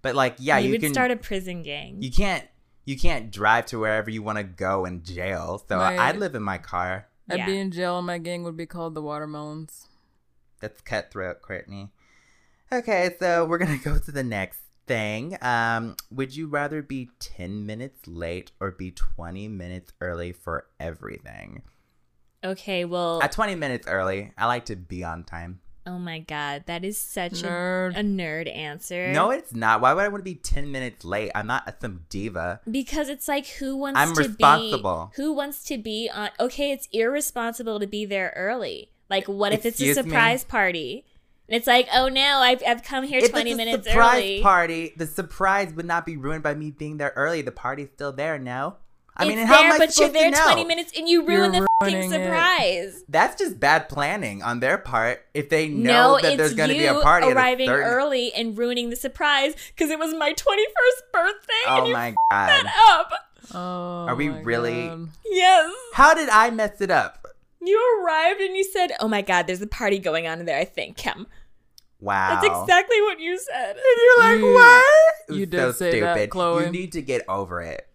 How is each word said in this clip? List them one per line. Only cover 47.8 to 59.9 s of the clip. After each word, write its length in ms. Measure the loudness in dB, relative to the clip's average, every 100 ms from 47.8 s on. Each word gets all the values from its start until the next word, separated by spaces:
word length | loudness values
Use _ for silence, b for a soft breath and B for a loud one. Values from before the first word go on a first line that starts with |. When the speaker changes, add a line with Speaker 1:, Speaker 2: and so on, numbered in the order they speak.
| -12
Speaker 1:
still 200 | _ -10
there, 260 | -6 -6 -6
no? 380 | -8 -6 -8 -10 -20 _ _
I 100 | -2
mean, 80 | -2
Speaker 2:
It's 80 | 0
Speaker 1:
and 80 | 6
how 100 | 8
Speaker 2:
there, 60 | 8
Speaker 1:
am 60 |
I 40 | 6
Speaker 2:
but 60 |
you're 60 | 4
Speaker 1:
supposed 220 | 4 2
to 40 | 4
Speaker 2:
there 100 | 4
Speaker 1:
know? 140 | 4 4
Speaker 2:
twenty 180 | 4
minutes 280 | 2 -4 -4 -6
and 100 | 2
you 200 | 2 4
ruin 260 | 2 4
Speaker 3:
You're 100 | 2
Speaker 2:
the 40 | 2 2
fucking 120 | 0 0
Speaker 3:
ruining 160 | -2
it. 120 | -2
Speaker 2:
surprise. 800 | -2 2 2 2 0 -2 -6 -14 -2
Speaker 1:
That's 300 | 0 0 0
just 220 | -6 0
bad 300 | 2 2 0
planning 520 | -4 -4 -2 -6 -6
on 180 | -6 -2
their 180 | 0 -2
part. 480 | -2 -2 0 -4 _
If 160 | -8 -2
they 180 | -2 0
know 460 | -2 4 6 6 6
Speaker 2:
No, 40 |
Speaker 1:
that 160 | 4 2
there's 140 | 0
Speaker 2:
it's 40 | 2
Speaker 1:
gonna 140 | 0
Speaker 2:
you 60 | 2
Speaker 1:
be 80 | 2
a 80 | 4
party 260 | 6 6 4
at 60 |
a 40 | 4
Speaker 2:
arriving 300 | 2 2 0
Speaker 1:
certain 180 | 0 0
Speaker 2:
early 420 | 0 0 -2 -4
and 240 | -4 -6 -4
ruining 320 | -4 -4 -6
the 80 | -8
surprise 560 | -10 -4 0 2 0 -4 B -4
'cause 140 | -2